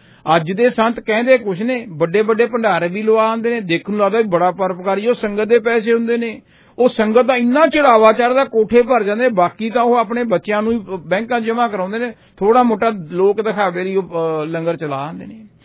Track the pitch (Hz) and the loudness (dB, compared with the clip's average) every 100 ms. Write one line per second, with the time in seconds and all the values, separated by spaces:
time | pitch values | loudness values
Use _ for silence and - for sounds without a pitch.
0 | _ _ - 165 160 190 240 240 226 240 | _ _ 0 0 0 2 2 2 0 -2
1 | - 220 247 254 208 175 233 254 233 156 | -2 0 2 2 2 -4 -4 -6 -8 -4
2 | 170 190 220 220 233 240 226 170 170 190 | -2 0 0 0 0 0 0 0 -2 -2
3 | 220 220 220 226 226 233 190 165 - 208 | 0 2 2 0 -4 -4 -2 -4 -2 0
4 | 196 220 220 175 180 175 190 180 185 196 | 0 0 0 0 0 0 -4 -4 -4 -2
5 | 214 240 214 202 214 233 220 233 214 233 | 0 -2 -2 -4 2 2 2 -2 0 0
6 | 233 233 233 214 - _ _ - 247 - | 0 -4 -4 -10 -18 _ _ 0 0 2
7 | 214 220 247 254 240 269 320 302 285 220 | 2 4 4 2 2 4 4 4 4 6
8 | 220 226 240 254 269 226 214 233 240 254 | 6 4 2 2 0 0 2 2 4 2
9 | 202 208 254 208 175 - 220 226 240 240 | 0 0 0 2 0 0 -4 0 2 2
10 | 208 233 240 175 185 208 214 233 190 190 | 0 -4 -2 -2 -2 -2 -2 -4 -6 -10
11 | 151 185 226 240 226 226 233 202 185 220 | -4 -4 -2 -4 -2 -2 -2 -2 -6 -6
12 | 240 226 _ - 196 240 240 214 226 214 | -8 -10 _ -2 2 4 2 2 -2 -2
13 | 151 175 196 208 214 196 196 180 185 190 | -6 0 0 0 -2 -2 -2 -2 -4 -4
14 | 175 170 160 156 156 165 165 165 156 139 | -4 -4 -2 -4 -4 -4 -4 -4 -6 -8
15 | 143 180 - - - _ | -8 -12 -16 -18 -20 _